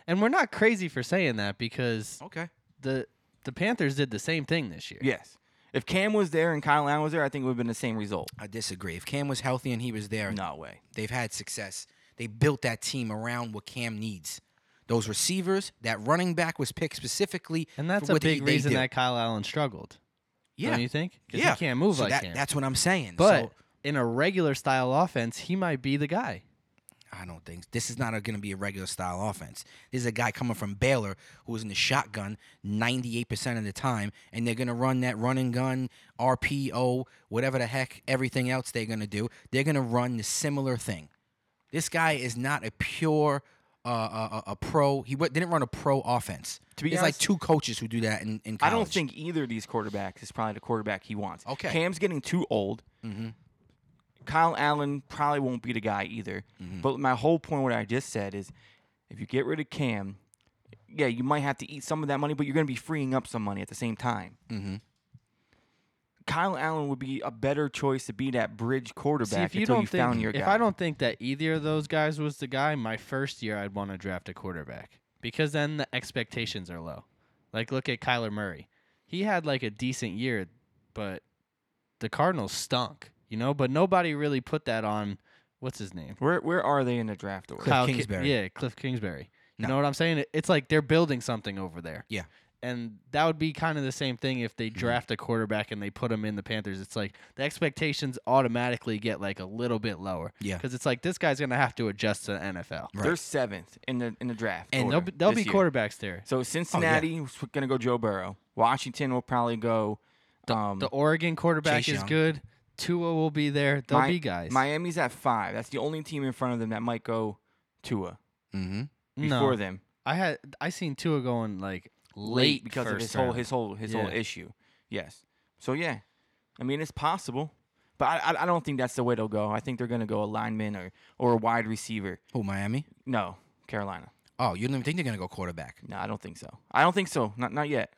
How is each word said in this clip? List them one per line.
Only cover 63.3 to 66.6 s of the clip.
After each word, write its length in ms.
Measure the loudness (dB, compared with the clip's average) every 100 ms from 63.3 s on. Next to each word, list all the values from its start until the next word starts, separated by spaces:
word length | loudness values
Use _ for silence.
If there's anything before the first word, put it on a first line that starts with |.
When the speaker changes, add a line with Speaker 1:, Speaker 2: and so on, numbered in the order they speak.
| -4
Speaker 3:
money 200 | -4 -4
at 40 | -8
the 60 | -6
same 200 | -6 -2
time. 420 | -2 -2 -6 -16 _
Speaker 2:
Mm-hmm. 260 | -8 -6 -8 -10 _ _ -20 _ _ _ _ _ _ _ _ _ _ -2
Speaker 3:
Kyle 300 | 0 2
Allen 300 | 2